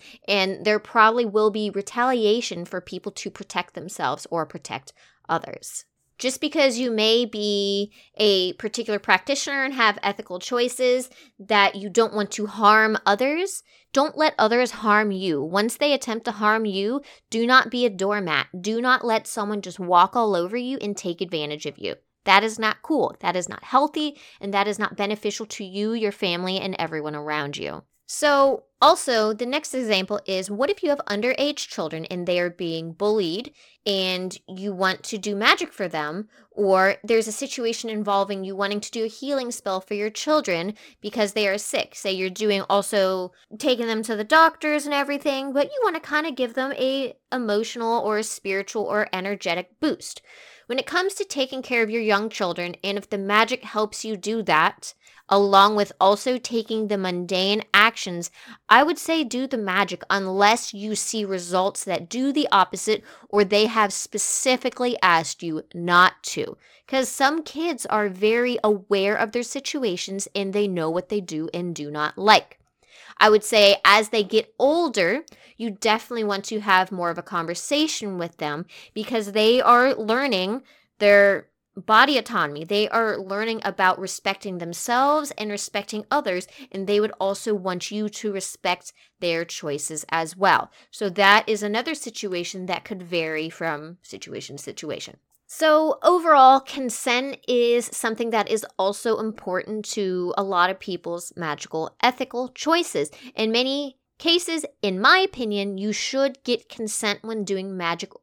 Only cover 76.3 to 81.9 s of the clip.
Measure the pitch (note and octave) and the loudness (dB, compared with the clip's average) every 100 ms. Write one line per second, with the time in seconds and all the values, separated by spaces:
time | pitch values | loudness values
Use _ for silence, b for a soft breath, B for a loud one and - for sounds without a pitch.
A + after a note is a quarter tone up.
76.3 | G3+ - G#3+ G#3 F#3 F#3 F3+ E3+ E3 - | -4 -4 -6 2 2 2 -2 -2 -4 -6
77.3 | F3 E3 F3 - D4 D#4 - G#3 F3+ E3+ | -4 -4 -6 -2 0 0 -2 -6 -6 -8
78.3 | - D3 D3 F3+ B B G#3+ G#3 A#3 G3+ | -6 -6 -6 -10 B B -10 -4 -4 -2
79.3 | G#3+ A3 B3 A#3+ A#3+ C4 - G#3+ A#3+ C#4 | 2 4 6 6 6 4 0 0 0 0
80.3 | F#3+ F#3 B3+ b b b _ G#3 G3+ G3+ | 0 -2 -6 b b b _ 6 8 8
81.3 | F#3+ - _ _ G3 F3+ | 4 -4 _ _ -12 4